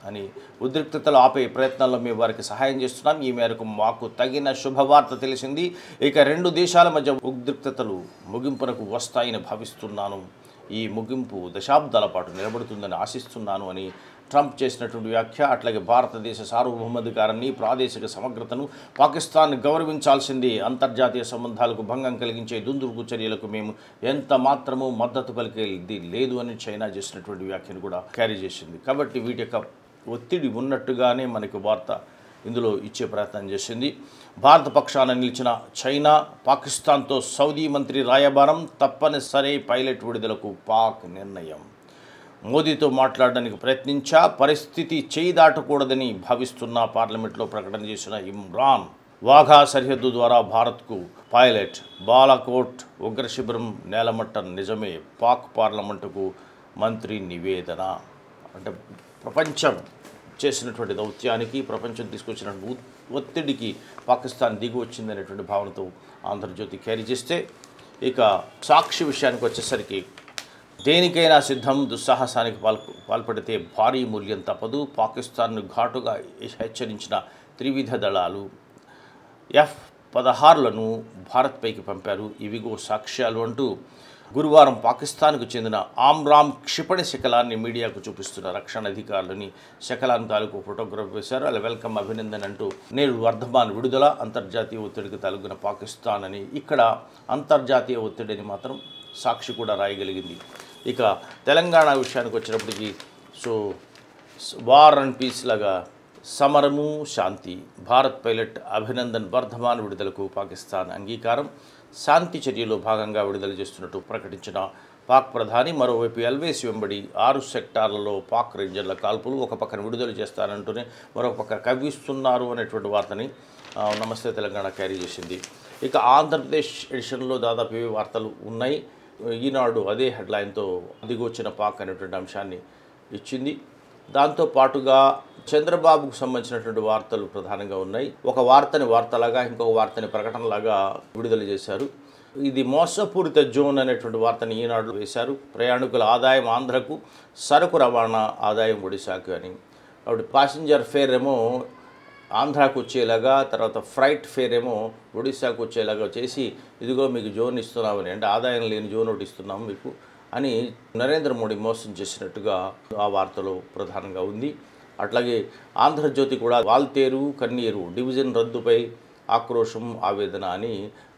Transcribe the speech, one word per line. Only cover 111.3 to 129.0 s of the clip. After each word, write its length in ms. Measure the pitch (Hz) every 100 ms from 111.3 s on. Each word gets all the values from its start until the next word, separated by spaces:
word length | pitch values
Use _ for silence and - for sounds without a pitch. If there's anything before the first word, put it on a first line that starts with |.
| 120 - - - - - - -
శాంతి 360 | 160 175 160 131
చర్యలో 280 | 113 113 107
భాగంగా 440 | 107 110 107 107
విడుదల 260 | 101 98 98
చేస్తున్నట్టు 480 | 98 95 - 92 98
ప్రకటించిన 720 | - 107 98 95 - 95 95 - - - -
పాక్ 240 | 131 -
ప్రధాని, 380 | 117 107 117 151
మరోవైపు 480 | 156 123 117 117 117
ఎల్వేసి 480 | 117 139 170 139 120
వెంబడి 420 | 107 101 101 98 -
ఆరు 220 | 120 139
సెక్టార్లలో 840 | - 113 - 113 110 104 104 98 -
పాక్ 260 | 117 - 95
రేంజర్ల 360 | 95 95 95
కాల్పులు, 420 | 95 104 110 123 135
ఒక 180 | 123
పక్కన 280 | 110 113 104
విడుదల 280 | 104 117 120
చేస్తానంటూనే 760 | 104 104 - 104 104 101 110 120 - - 117
మరొక 180 | 120 101
పక్క 220 | 107 107
కవ్విస్తున్నారు 880 | 120 131 139 131 - 135 131 123 123
అనేటువంటి 420 | 117 107 107 101
వార్తని, 420 | 104 101 101 127 - - - - -
ఆ, 180 | 104 107
నమస్తే 300 | 110 113 120
తెలంగాణ 360 | 101 104 101 98
క్యారీ 280 | 95 95 95
చేసింది. 460 | 90 - 85 87 - - - -
ఇక 140 | 135 127
ఆంధ్రప్రదేశ్ 920 | 117 139 151 156 131 156 147 - -
ఎడిషన్లో 460 | 131 113 127 127 127
దాదాపు 360 | 117 117 113
ఇవే 140 | 113 117
వార్తలు 440 | 107 104 113 110 -
ఉన్నాయి. 400 | 107 113 127 151 - -